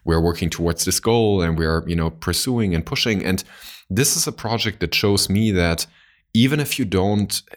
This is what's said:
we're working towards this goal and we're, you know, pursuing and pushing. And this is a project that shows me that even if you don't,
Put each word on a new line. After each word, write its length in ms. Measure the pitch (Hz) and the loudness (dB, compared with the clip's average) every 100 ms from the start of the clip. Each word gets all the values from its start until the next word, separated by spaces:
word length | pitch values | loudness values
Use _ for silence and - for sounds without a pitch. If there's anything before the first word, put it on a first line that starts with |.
we're 140 | 82 82 | 0 2
working 300 | 85 82 85 | 2 0 -4
towards 360 | - 85 82 | -2 -2 -2
this 140 | - - | -2 -2
goal 420 | 113 117 110 98 | 2 2 4 2
and 140 | 85 80 | 0 0
we're, 280 | 80 82 82 | 0 0 -2
you 80 | |
know, 140 | 82 80 | -2 -2
pursuing 640 | - - 87 131 120 101 | -4 -4 -2 -2 0 0
and 100 | 82 | -2
pushing. 400 | - 135 120 98 | -2 -4 -2 -2
And 200 | - 98 - - - - - | -2 -4 -6 -18 -20 -18 -4
this 280 | 95 139 170 | 0 0 0
is 80 | |
a 60 | 156 | -4
project 480 | - 107 113 110 - | -6 -4 -2 -2 -2
that 160 | 82 | -2
shows 340 | - 104 101 - | 0 2 2 2
me 220 | 98 110 | 2 2
that 340 | 92 85 82 - _ _ _ _ | 2 2 0 -6 _ _ _ _
even 260 | 113 131 147 | 2 2 2
if 180 | 139 - | -2 -4
you 60 | |
don't, 560 | 107 92 98 104 101 - - | 0 0 2 0 -2 -4 -8